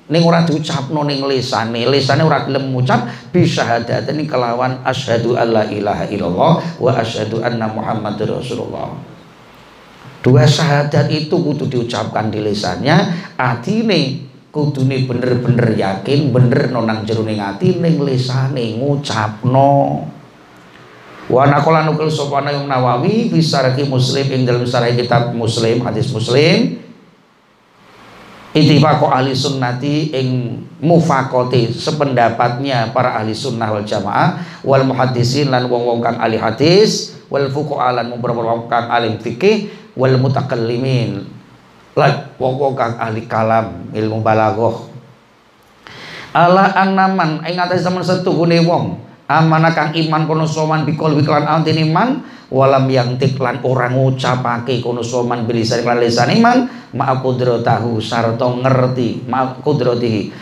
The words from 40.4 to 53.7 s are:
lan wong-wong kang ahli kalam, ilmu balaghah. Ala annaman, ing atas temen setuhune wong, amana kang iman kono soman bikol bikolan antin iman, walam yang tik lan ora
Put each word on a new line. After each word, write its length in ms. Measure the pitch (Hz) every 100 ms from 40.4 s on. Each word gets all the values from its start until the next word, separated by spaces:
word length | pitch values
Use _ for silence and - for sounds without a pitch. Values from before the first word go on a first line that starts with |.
| - 120 113 120 131 131 107 98 95 - - - - - - -
lan 320 | 143 143 - -
wong-wong 400 | 131 131 139 127
kang 160 | 117 117
ahli 300 | 113 110 110
kalam, 640 | 113 113 113 107 87 -
ilmu 320 | 107 110 110
balaghah. 640 | 110 110 110 104 113 113 - - - - _ _ _ _ _ _ - - - - -
Ala 400 | - 175 185 190 185
annaman, 640 | 196 190 190 190 160 156
ing 160 | 156 180
atas 240 | 180 180
temen 240 | 170 180 170
setuhune 560 | 180 180 147 170 170
wong, 400 | 170 160 117 90 - - -
amana 480 | 147 160 156 165
kang 160 | 160 156
iman 320 | 160 160 156 160
kono 160 | 160 156
soman 400 | 160 156 156 147
bikol 320 | 156 156 147
bikolan 320 | 151 147 151
antin 240 | 160 156 156 156
iman, 320 | 165 240 277 - - -
walam 320 | 131 135 139 131
yang 320 | 131 123 127
tik 160 | 131 127
lan 160 | 127 123
ora 240 | 131